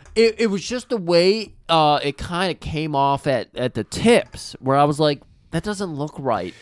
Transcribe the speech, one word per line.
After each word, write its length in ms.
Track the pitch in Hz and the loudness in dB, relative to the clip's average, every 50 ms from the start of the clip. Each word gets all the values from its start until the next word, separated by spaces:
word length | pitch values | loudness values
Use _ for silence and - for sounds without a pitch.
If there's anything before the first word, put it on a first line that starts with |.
| - - - | -20 -4 0
It, 200 | 220 226 226 220 - | 2 2 2 2 2
it 80 | 233 220 | 0 0
was 180 | 196 190 143 | 0 -2 -4
just 240 | - 226 247 - - | -6 -8 -8 -6 -4
the 80 | 254 220 | -6 -4
way, 560 | 175 170 175 170 180 190 208 226 208 - - - - - | 0 2 4 4 4 4 2 2 -2 -8 -14 -12 -4 0
uh, 300 | 165 160 156 147 147 131 | 2 4 4 4 4 2
it 160 | 131 143 139 - | 0 -2 -4 -6
kinda 380 | - - 175 170 190 180 156 | -8 -8 -4 -4 -2 -2 -4
came 400 | - - - 156 151 156 156 147 | -6 -8 -8 -6 -6 -4 -2 0
off 320 | 139 139 139 139 135 - 147 | 0 2 2 0 0 0 0
at, 280 | 131 117 - - - | -2 -2 -2 -6 -6
at 180 | - 123 123 - | -6 -6 -4 -4
the 80 | 113 107 | -4 -8
tips, 720 | - - - - 226 240 208 - - - - - - - - | -6 -4 0 2 4 4 4 2 0 -8 -16 -16 -16 -16 -8
where 180 | - 135 135 143 | -2 0 2 4
I 80 | 147 | 4
was 140 | 147 143 139 | 2 2 2
like, 220 | 156 151 143 139 - _ _ _ _ _ | 2 0 0 -2 -6 _ _ _ _ _
"That 120 | - 160 - | -6 -6 -4
doesn't 300 | 208 208 185 202 180 156 | -4 -6 -6 -6 -8 -6
look 180 | 135 147 151 - - | -6 -8 -8 -8 -6
right." 360 | 139 127 110 95 90 90 - - | -4 -2 -2 -2 -4 -6 -8 -6